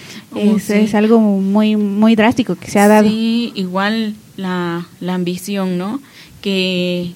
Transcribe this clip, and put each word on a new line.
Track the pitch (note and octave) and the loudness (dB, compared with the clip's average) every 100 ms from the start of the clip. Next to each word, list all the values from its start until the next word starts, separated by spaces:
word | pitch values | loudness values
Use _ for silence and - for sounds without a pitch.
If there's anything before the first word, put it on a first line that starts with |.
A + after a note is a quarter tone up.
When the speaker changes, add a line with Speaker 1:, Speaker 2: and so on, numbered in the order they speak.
| - - - | -10 -20 -12
Speaker 1:
Oh, | G#3 | -2
Speaker 2:
Es, | G#3 G#3+ | 0 0
Speaker 1:
sí. | - | 0
Speaker 2:
es | G#3 G#3+ G#3+ | 0 2 2
algo | G#3+ A3+ | 4 4
muy, | G#3 G3 F#3+ G#3 G#3+ G#3+ | 4 2 0 2 2 0
muy | G3+ G3+ A3 A3 | 0 2 4 4
drástico | G#3+ B3+ G#3 F3 | 2 2 -2 -6
que | - | -2
se | G3+ | 2
ha | G#3 | 6
dado. | G#3+ G#3+ | 6 4
Speaker 1:
Sí, | A3 A3+ A#3 A#3+ G#3 | 2 -2 -2 -4 -6
igual | F#3 F#3 G3+ A3+ A3 G#3+ - - | -6 -2 -2 -2 -4 -8 -16 -10
la, | F#3 F3+ F3 E3+ E3+ - | -6 -4 -4 -6 -10 -10
la | F3 F#3 | -6 -4
ambición, | F3 F3+ - G3+ F#3 F3+ | -4 -6 -6 -4 -4 -4
¿no? | G3 C#4 - - - - | -6 -10 -14 -20 -20 -10
Que | G3+ F#3+ F#3 F3+ F3+ F3+ F3 | -4 -2 -2 -2 -2 -4 -6